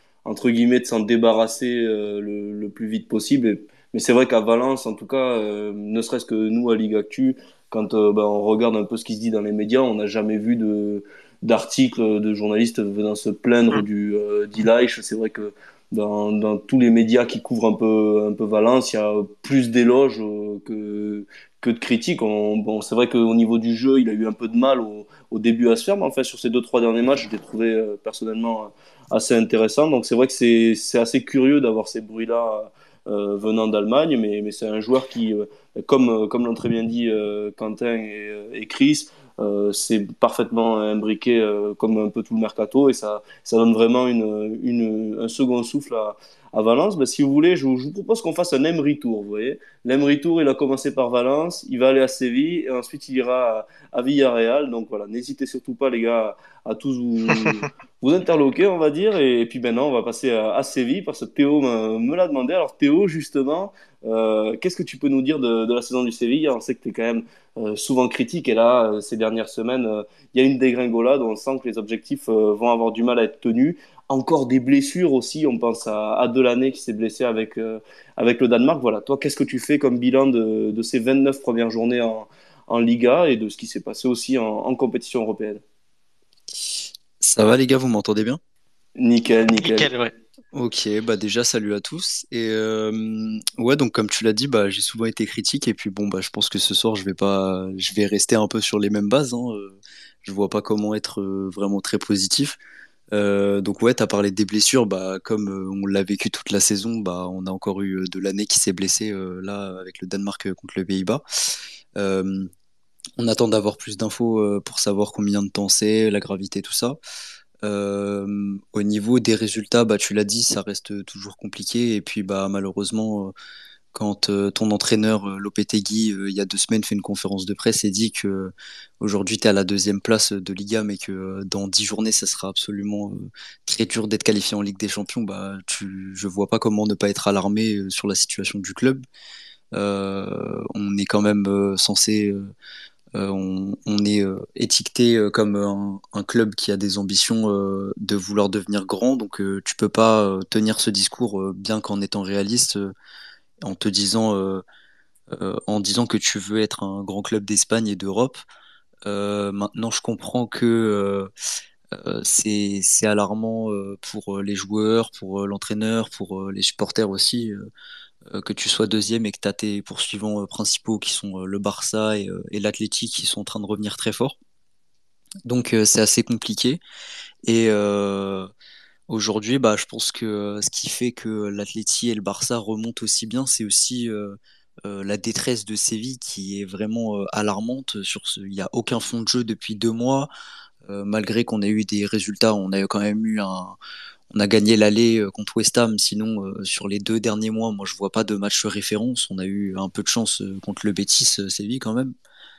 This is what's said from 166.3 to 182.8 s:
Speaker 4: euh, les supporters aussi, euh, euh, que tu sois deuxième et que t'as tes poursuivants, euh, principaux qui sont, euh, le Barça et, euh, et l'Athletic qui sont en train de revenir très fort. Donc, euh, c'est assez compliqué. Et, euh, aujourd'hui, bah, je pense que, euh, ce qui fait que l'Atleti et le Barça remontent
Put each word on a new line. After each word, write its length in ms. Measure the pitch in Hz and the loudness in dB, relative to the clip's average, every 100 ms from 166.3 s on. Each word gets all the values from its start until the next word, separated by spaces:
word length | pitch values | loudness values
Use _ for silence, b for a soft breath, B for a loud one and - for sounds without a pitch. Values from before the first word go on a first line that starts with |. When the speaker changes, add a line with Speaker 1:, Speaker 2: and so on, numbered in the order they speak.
| 95 | -8
Speaker 4:
euh, 100 | 98 | -8
les 100 | 98 | -4
supporters 480 | 98 - 101 - 104 | -2 -2 -4 -2 -2
aussi, 420 | 98 - 120 110 | 0 0 0 -4
euh, 180 | 101 104 - B B B B - | -8 -14 -20 B B B B -14
euh, 60 | 101 | -10
que 120 | - | -8
tu 160 | 101 - | -4 -2
sois 180 | - 107 | 0 0
deuxième 400 | 107 104 117 107 | 0 0 -2 -2
et 60 | |
que 60 | - | -4
t'as 120 | 101 | -6
tes 300 | - 107 101 | -4 -4 -4
poursuivants, 600 | - 95 - 101 107 104 | -6 -6 -6 -6 -6 -6
euh, 40 | 98 | -6
principaux 520 | - 107 - - 107 | -4 -2 -2 -2 -4
qui 140 | - | -2
sont, 280 | - 101 92 | -6 -6 -10
euh, 60 | 92 | -6
le 120 | 101 | -4
Barça 600 | 101 - - 110 107 107 | -4 -4 -4 -2 0 -2
et, 100 | 95 | -4
euh, 160 | 90 - | -8 -8
et 100 | 104 | -4
l'Athletic 520 | 104 - 107 - 117 | -4 -2 -4 -4 -4
qui 140 | - - | -4 -4
sont 140 | 104 | -6
en 40 | |
train 160 | - 110 | -6 -8
de 60 | 101 | -6
revenir 300 | 104 107 - | -6 -6 -6
très 160 | 113 | -4
fort. 260 | - 131 - _ _ _ _ _ _ _ _ - - | -2 -4 -6 _ _ _ _ _ _ _ _ -20 -14
Donc, 300 | 117 123 117 | -4 -2 2
euh, 100 | 110 | 2
c'est 160 | 107 113 | 4 4
assez 220 | 107 - | 4 4
compliqué. 580 | - 117 - 104 123 165 B B B B B B - | 0 -2 -4 -2 -2 -2 B B B B B B 2
Et, 220 | 113 113 | 4 4
euh, 760 | 104 104 101 101 98 98 95 95 _ b b b b - | 4 2 0 0 -2 -4 -6 -10 _ b b b b -8
aujourd'hui, 500 | 110 107 107 104 135 | -4 -2 -2 0 2
bah, 180 | 113 107 | 4 2
je 100 | - | -2
pense 260 | 117 - | -6 -6
que, 140 | - 113 | -4 -4
euh, 340 | 104 104 104 | -4 -4 -4
ce 80 | 107 | -4
qui 180 | - - | -4 -6
fait 240 | - 123 | -4 -4
que 160 | - 113 107 104 | -4 -6 -4 -4
l'Atleti 640 | 101 101 110 107 - 120 | -6 -8 -6 -2 -2 0
et 40 | |
le 80 | 107 | -2
Barça 360 | 98 101 - 117 | -4 -4 -4 -4
remontent 460 | 110 107 | -4 -6